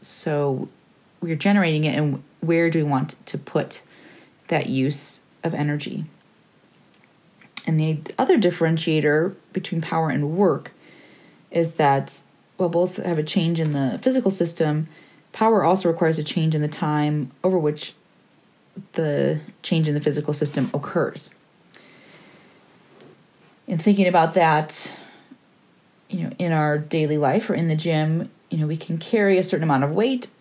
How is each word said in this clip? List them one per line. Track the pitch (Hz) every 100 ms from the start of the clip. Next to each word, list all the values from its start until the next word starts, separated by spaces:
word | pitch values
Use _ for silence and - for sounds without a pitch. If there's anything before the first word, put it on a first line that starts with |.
So | - - - 147 143 131 - _ _ _ _ _
we're | 170 160
generating | 196 202 175 156
it, | 151
and | 143 151 135 - _
where | 165 165 170
do | 165
we | 147
want | 135 147 - -
to | -
put | - 160 - - - - - - - _ _
that | 160 -
use | 131 131 143 - - _ _
of | 165
energy? | 160 147 147 - - - _ _ _ _ _ _ _ _ _ _ _ _ _ - - -
And | 160
the | 156 156 - -
other | 262 349
differentiator | 180 175 165 165 165 156 151 151 175 - _
between | - - 165
power | 156 170 160
and | 156 147 165
work | 202 147 - _ - - - - - _ _
is | 170 165
that | - 147 139 135 - - _ _ _
while | 180
both | 170 180 180
have | - 165
a |
change | 156 - 165 165
in | 160
the | 143 135 107
physical | - 262 208
system, | 190 170 160 160 151 156 - - _ _
power | - 220 220
also | 151 190 175
requires | 165 165 160
a |
change | 151 - 160
in | 156
the | 151
time | 147 156 151 147 151 139 -
over | 185 185
which | 151 151 - - _ _ _ _ _ _ _ - -
the | - 160 143 139 156 - -
change | - 165 156
in |
the | 147
physical | 147 143 151
system | 147 147 139 127
occurs. | 151 - 175 139 - - - _ _ _ - - - - - - - - _ _ _ _ - - - _ _ _ _ -
In | 170
thinking | 214 202 180
about | 175 165
that, | 175 165 156 156 - - - - - _ - _ _ _ _ _ _ _
you | 185
know, | 160 -
in | 180
our | 160 151 147
daily | 151 170 151 151
life | 143 170 220
or |
in | 196 165
the | 156
gym, | 165 156 156 160 - - _
you | 165
know, | 151
we | 160
can | - 165
carry | - 226 202 185
a |
certain | 185 170
amount | 160 135
of | 143
weight | 165 233 254 - _